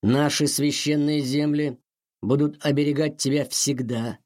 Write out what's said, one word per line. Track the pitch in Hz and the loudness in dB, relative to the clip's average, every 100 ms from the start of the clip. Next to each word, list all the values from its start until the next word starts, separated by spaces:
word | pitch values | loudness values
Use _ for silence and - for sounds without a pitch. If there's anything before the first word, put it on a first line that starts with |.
Наши | - 131 147 143 147 | 2 2 2 2 0
священные | 147 147 139 147 151 147 151 | 0 0 0 0 0 2 0
земли | 131 139 151 147 147 123 _ _ _ _ | 0 0 0 0 -2 -4 _ _ _ _
будут | 101 143 147 147 | 0 2 0 -2
оберегать | 151 143 147 143 151 151 | 0 2 2 2 -2 -2
тебя | 135 143 143 | -2 0 -2
всегда | - - 135 123 120 117 - | -2 -2 -2 -2 -4 -4 -8